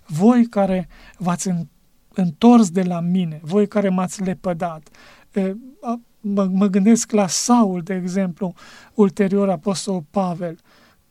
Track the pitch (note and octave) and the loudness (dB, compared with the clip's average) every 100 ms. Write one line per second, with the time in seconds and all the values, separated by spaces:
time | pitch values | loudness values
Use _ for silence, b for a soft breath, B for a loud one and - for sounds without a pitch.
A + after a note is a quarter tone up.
0 | - D#3 G#3 B3 A#3 G3+ G3 F#3 E3+ b | -10 2 4 4 2 0 0 -2 -6 b
1 | b b F3+ F3 G3 F3 D#3 _ _ _ | b b -6 -4 -4 -6 -6 _ _ _
2 | _ - F3+ D3 A#3 A#3+ G3 F3 F3+ E3+ | _ -4 -4 2 6 6 4 0 -2 -4
3 | F3 F#3 F3 D#3 D#3 G3+ G3+ G#3 G3+ F#3 | -2 -2 -2 -6 -4 0 0 0 0 -2
4 | F#3 - F#3 F3 F#3+ E3+ F3+ D#3 - b | -4 -6 -6 -6 -6 -6 -8 -10 -20 b
5 | b b b G#3 F#3+ G3+ B3+ C#4 A#3+ A#3+ | b b b -4 -4 -6 -14 -14 -8 -8
6 | _ _ G#3 G3+ F#3+ F#3+ G3+ F#3+ G3 A3+ | _ _ -4 -2 0 2 2 4 4 4
7 | - G#3 F#3+ - - A#3+ G#3 F3+ E3+ F#3 | 2 0 0 -2 2 2 2 -2 -6 -6
8 | F3+ F#3 F#3 E3 F#3 - B B B - | -4 -4 -4 -4 -8 -8 B B B 0
9 | G3 - G3 G3+ G3 F3 G#3 F#3+ - F#3 | 0 2 0 2 0 -2 -4 -4 -4 -6
10 | D3+ G#3 F#3 E3 F3 E3+ b b b b | -4 -4 -4 -4 -8 -12 b b b b
11 | _ | _